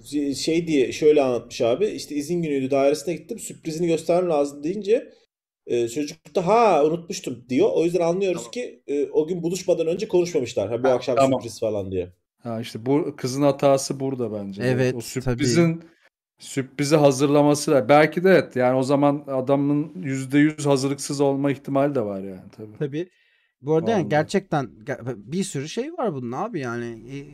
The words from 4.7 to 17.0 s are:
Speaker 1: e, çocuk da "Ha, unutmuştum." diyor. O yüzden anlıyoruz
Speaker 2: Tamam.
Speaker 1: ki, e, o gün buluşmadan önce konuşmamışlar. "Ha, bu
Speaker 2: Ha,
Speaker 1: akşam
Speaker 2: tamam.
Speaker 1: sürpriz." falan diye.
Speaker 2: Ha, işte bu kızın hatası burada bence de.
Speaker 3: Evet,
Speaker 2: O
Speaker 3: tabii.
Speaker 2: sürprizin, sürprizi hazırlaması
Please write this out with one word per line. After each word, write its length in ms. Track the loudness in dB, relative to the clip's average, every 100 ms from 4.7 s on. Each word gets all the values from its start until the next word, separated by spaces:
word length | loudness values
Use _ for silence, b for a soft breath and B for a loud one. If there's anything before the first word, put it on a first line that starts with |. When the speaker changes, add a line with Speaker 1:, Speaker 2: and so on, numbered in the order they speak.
| -6 0 0 0 b b _ _ _ -4
Speaker 1:
e, 220 | -2 -2
çocuk 460 | -4 -6 -8 _
da 120 | -2 2
"Ha, 360 | 4 6 4
unutmuştum." 600 | 2 0 -6 -10 -8 -12 -4
diyor. 200 | 0 2
O 100 | 2
yüzden 160 | 0 2
anlıyoruz 380 | 0 0 -2 -4
Speaker 2:
Tamam. 100 | -6
Speaker 1:
ki, 320 | -10 -10 -12 -6
e, 240 | -4 0
o 160 | 0 0
gün 160 | -2
buluşmadan 440 | -4 -4 0 0 0
önce 220 | -2 0
konuşmamışlar. 600 | 0 2 -2 -2 -4 -4
"Ha, 160 | 0
bu 40 | 0
Speaker 2:
Ha, 40 |
Speaker 1:
akşam 240 | 0 0 2
Speaker 2:
tamam. 240 | 2 2
Speaker 1:
sürpriz." 200 | -4 -6
falan 300 | -4 -4 -4
diye. 200 | -6 -6 _ _ _
Speaker 2:
Ha, 180 | -10 -8
işte 260 | -8 -8 0
bu 280 | 0 0 -6
kızın 260 | -6 0
hatası 580 | 2 4 2 2 0 -6
burada 320 | -4 -4 -6
bence 300 | -6 -10 -4
de. 60 | -2
Speaker 3:
Evet, 260 | 0 0
Speaker 2:
O 40 | -2
Speaker 3:
tabii. 60 | -8
Speaker 2:
sürprizin, 720 | -6 -4 -2 2 4 2 0 b b b _ _ _
sürprizi 580 | -8 -6 -6 -4 2
hazırlaması 760 | 6